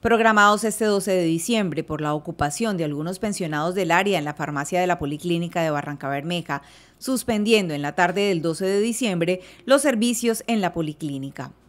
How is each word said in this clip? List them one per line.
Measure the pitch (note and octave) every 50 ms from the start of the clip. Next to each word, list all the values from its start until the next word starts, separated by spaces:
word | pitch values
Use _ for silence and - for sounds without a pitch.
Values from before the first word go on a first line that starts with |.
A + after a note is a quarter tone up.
| -
programados | A3+ A#3 A3+ A3+ A3+ A3 G#3 G3+ G#3 G#3 G#3 G#3+
este | A3 G#3 - A3
doce | G#3+ G#3 G3+ F#3 G#3 F#3+
de | F#3 F3
diciembre | E3 D#3+ E3 D#3+ - A#3+ A3+ G3+ F3+ D3 D#3+ D#3+
por | - D#3 D3+ D3+
la | D3+ D3+
ocupación | D3+ D3 E3+ D#3+ - D3 D3 D3 - A3+ A3+ G3+
de | F3 E3
algunos | D3+ D3 C#3+ D3+ E3 - -
pensionados | - G#3+ G3+ - F#3+ D#3+ D#3 D3 D3+ E3+ F3+
del | G3 F#3+ D#3+
área | E3 F3 G3 G3+ G3 E3+
en | D3
la | D3 D3
farmacia | - D3+ C#3+ D3 C#3+ C#3+ - - F3 F3+
de |
la | F3+ F3 E3+
Policlínica | D#3+ C#3+ D3 D3 - F3 E3+ E3+ E3+ E3+ E3+ F3+ E3
de | D#3+
Barranca | D3+ C#3+ C#3+ D3 D3 C#3 - C3+
Bermeja, | C#3 C#3 C#3+ E3 F3 F3 D#3+ - D3+ C#3 - - - - - _ _ _
suspendiendo | - - C4 A#3+ - - A#3 G#3 G#3 G#3 A#3 G#3+ G3 E3+ D3+
en | C#3+
la | C#3+ C#3+ D3
tarde | - F3+ F3 F3 G3 G3+ G#3
del | F#3+ E3+ D3
doce | E3 D#3+ - F#3+
de | F#3+ G3 G3+
diciembre | G#3 A#3 A#3 - C4+ A3 F#3 E3+ E3+ E3 F#3 F#3 - - - - -
los | - C4 C#4
servicios | C4+ D4+ B3+ G#3+ G#3+ A#3+ A#3+ A3+ - A#3 A3+ A3 - -
en | A#3 A3
la | F#3+ F3 E3+
policlínica. | E3+ E3 D3+ D3+ D3+ E3 D3 C#3 C3+ C3+ C#3 C#3+ - C3 C3 - _ _